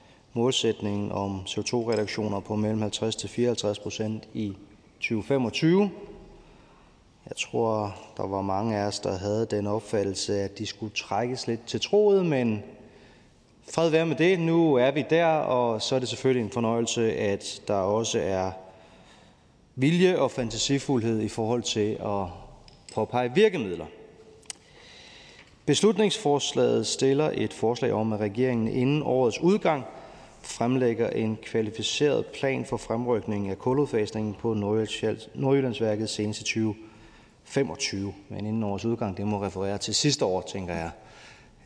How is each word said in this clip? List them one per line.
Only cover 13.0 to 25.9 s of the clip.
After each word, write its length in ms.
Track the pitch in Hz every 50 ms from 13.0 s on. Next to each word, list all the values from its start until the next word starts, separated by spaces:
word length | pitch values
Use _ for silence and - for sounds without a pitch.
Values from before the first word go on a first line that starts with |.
| - - - - - - _ _ _ _ _ _ - -
fred 200 | - 160 165 165
være 160 | 151 160 165
med 100 | 165 143
det. 240 | 123 160 180 190 175
Nu 340 | 165 165 165 170 165 160 139
er 160 | 123 123 139
vi 140 | 139 151 - -
der, 160 | 156 165 170
og 560 | 165 156 151 - - 127 123 123 117 113 110 -
så 120 | - 135
er 40 | 131
det 100 | 127 110
selvfølgelig 360 | 117 - - 135 131 127 113
en 60 | 98
fornøjelse, 600 | - 120 117 110 113 117 117 117 - 120 113 110 78
at 500 | 69 107 101 101 98 - - - - - -
der 60 | 104
også 460 | 98 92 98 104 110 117 - - 113 76
er 280 | 92 95 92 95 95 90 - - - - - - - - - - - - - - - - _ _ _ _ _ _ _ _
vilje 440 | 127 131 147 170 175 185 180 185 135
og 120 | 139 120
fantasifuldhed 880 | - - 123 110 117 113 - - 139 139 - - 139 123 110 117 113 107
i 80 | 107 104
forhold 340 | - - 110 110 123 120 110
til 360 | - - 110 104 107 107 - -
at 220 | 104 101 101 95 90 90 - - - - - - - - - - - -
påpege 400 | - 107 - - 123 123 120 127
virkemidler. 520 | 175 220 220 180 - 110 95 87 82 80 - - - - - - - - - - - - - - - - - - - - - - - - - - - - - - - - - - - _
Beslutningsforslaget 1200 | - 143 - - 214